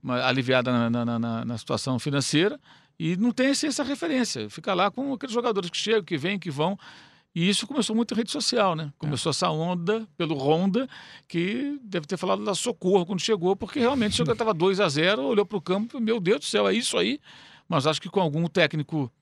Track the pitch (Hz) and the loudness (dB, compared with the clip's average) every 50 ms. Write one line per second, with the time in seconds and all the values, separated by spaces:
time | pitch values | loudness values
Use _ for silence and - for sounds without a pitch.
0 | - 135 127 123 123 127 127 131 127 123 131 127 123 127 123 120 117 117 117 120 | -4 -2 -2 0 2 2 2 2 2 4 2 2 4 2 2 2 2 2 0 0
1 | 120 117 117 117 117 117 113 113 120 117 120 113 - - 131 110 - - 131 120 | 0 -2 -2 -2 -2 -2 -4 -4 -6 -6 -8 -8 -6 -4 -4 -4 -2 -2 -2 -2
2 | - 151 139 143 131 - - 151 170 208 277 294 _ _ - - _ _ _ _ | -2 -2 -2 -2 -2 2 2 2 2 2 0 -4 _ _ -20 -20 _ _ _ _
3 | 165 160 180 180 214 247 233 - 254 269 277 - - 311 262 - 285 240 285 - | -2 -2 0 2 2 0 2 2 2 2 2 2 0 -2 -2 -2 -2 -4 -4 -4
4 | - 339 302 254 247 - - 127 107 107 - - 156 - 196 180 185 202 - - | -2 -2 0 0 0 -2 -2 -6 -6 -8 -10 -10 -4 -2 0 2 2 0 0 -4
5 | 262 277 277 220 - 262 214 240 233 247 220 190 202 175 - - - 208 226 220 | -6 -6 -6 -6 -8 -4 -4 -2 0 0 -2 -2 -4 -4 -6 -6 -2 2 0 0
6 | 202 - 180 147 127 175 202 196 156 185 143 135 151 175 202 196 - - - - | 0 0 -6 -2 -2 -2 -4 -4 -6 -6 -4 -2 -2 -2 -2 -4 -10 -20 -20 -20
7 | - - - _ _ _ _ 170 170 185 202 - - - 277 294 214 - 220 220 | -20 -20 -20 _ _ _ _ 0 2 2 2 2 -2 -4 -2 -2 -2 0 2 0
8 | 233 - - 202 233 196 - 294 240 - - 240 208 190 170 156 160 147 143 _ | 0 0 0 -2 -2 -2 -2 -4 -2 0 2 2 2 2 2 0 -4 -8 -10 _
9 | - 151 147 120 - 170 143 - 185 175 160 156 160 175 180 180 170 170 208 226 | -6 -4 -4 -2 -2 -2 0 0 0 0 0 0 0 -2 -2 -2 0 0 -2 -2
10 | 220 - _ _ 175 151 160 139 131 143 156 165 185 196 180 233 269 262 - - | -2 -8 _ _ -2 -2 -2 0 2 4 4 4 4 2 2 2 0 -2 -8 -16
11 | - - - - _ _ - 170 170 185 214 247 277 285 294 285 262 214 185 180 | -20 -20 -20 -20 _ _ -4 -2 -2 -2 -2 -2 -4 -4 -6 -8 -10 -6 -6 -6
12 | 151 147 196 170 - 180 190 196 208 214 196 160 - 247 233 _ - 185 185 196 | -4 -4 -6 -4 0 -2 -2 0 0 -4 -4 -2 -2 -4 -4 _ 0 4 4 4
13 | 175 165 208 180 - - 220 196 160 180 196 196 - 196 - 302 240 240 285 269 | 4 2 -4 -4 0 0 0 2 2 0 0 0 -2 -6 -2 2 2 2 4 2
14 | 226 208 - - 165 151 233 220 226 220 208 160 165 190 196 185 208 175 139 147 | 0 0 2 0 2 2 2 0 2 0 2 4 4 2 4 4 2 2 2 2
15 | 160 180 208 220 269 277 247 202 202 - 208 202 151 - 185 196 214 233 - 285 | 2 2 2 2 0 0 2 2 2 0 -2 -8 -2 -2 -2 -2 -2 -4 -4 -4
16 | 233 214 226 240 185 165 214 294 - - - 208 208 196 190 208 - - - 190 | 0 0 0 0 2 2 2 2 0 -2 0 2 2 2 2 0 0 0 0 0
17 | 180 208 269 294 _ - - - - - - - _ _ 175 151 127 151 156 143 | 0 0 0 -4 _ -16 -20 -20 -20 -20 -20 -20 _ _ 0 2 2 2 0 0
18 | - 185 - 202 185 160 143 156 170 170 - 190 170 147 - 156 147 - - 156 | -4 -4 0 0 0 2 2 0 -2 0 2 2 2 4 2 -2 -4 -2 -2 -2
19 | 139 120 _ _ | -2 -2 _ _